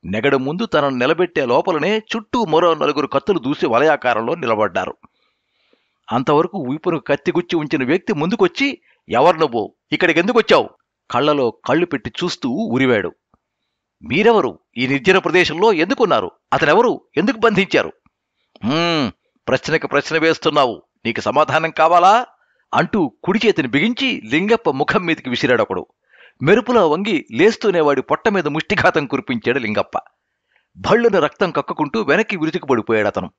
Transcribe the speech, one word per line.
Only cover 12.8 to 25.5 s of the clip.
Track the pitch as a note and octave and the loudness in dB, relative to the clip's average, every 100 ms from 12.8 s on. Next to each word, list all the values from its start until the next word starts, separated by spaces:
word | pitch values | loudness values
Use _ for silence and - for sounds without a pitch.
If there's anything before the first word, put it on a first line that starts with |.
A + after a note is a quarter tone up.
| C3+ A2+ F2 - _ _ _ _ _ _ _ _ | 2 2 0 -10 _ _ _ _ _ _ _ _
"మీరెవరు? | - C#3 A3 A3+ C3+ F2+ _ - | -6 2 4 4 0 -6 _ -4
ఈ | B2+ | -2
నిర్జన | C#3 B2+ F#3+ | 0 2 2
ప్రదేశంలో | E3+ E3+ E3+ D3+ A3 | 2 2 2 2 2
ఎందుకున్నారు? | F3+ F3 C4 G#3 B2+ F#2 _ _ | 2 0 0 2 2 -2 _ _
అతనెవరు? | C3+ D3 F3 A#3+ D#3+ _ - | 0 4 4 4 0 _ -2
ఎందుకు | G3+ A3+ | -2 2
బంధించారు?" | A3+ G3+ G3 D#3 E2 - _ _ _ _ _ _ | 0 0 0 0 -2 -8 _ _ _ _ _ _
"హ్మ్, | G#2 D3+ E3+ D#3+ B2 - _ _ - | -4 -2 0 0 -2 -6 _ _ -4
ప్రశ్నకు | B2 - D#3 D3 | -4 0 -4 0
ప్రశ్న | C#3 - D#3+ | -2 0 0
వేస్తున్నావు, | D#3+ D#3+ E3 D3+ C3 G2 _ _ A#2 | 0 2 0 2 0 -2 _ _ -8
నీకు | A#2 | -4
సమాధానం | G#2+ C3 D3+ C#3+ D#3+ | -2 0 0 0 -2
కావాలా?" | D#3 D#3+ F3 F3+ A3 B3 _ _ _ _ | 0 4 6 6 4 0 _ _ _ _
అంటూ | - F3 A3 D3+ _ | -2 0 0 -2 _
కుడి | - G#3 A3+ | -4 0 2
చేతిని | F3+ C3+ | 0 0
బిగించి | C3 G3+ A#3+ C4 - A2 | 0 0 -2 -4 -4 -2
లింగప్ప | C#3+ G3+ A3+ E3+ | -2 2 0 0
ముఖం | C3+ D3 F3+ F3 | -2 -2 -2 -2
మీదకి | D#3 - | -4 -4
విసిరాడొకడు. | A#2+ A#2 | -2 0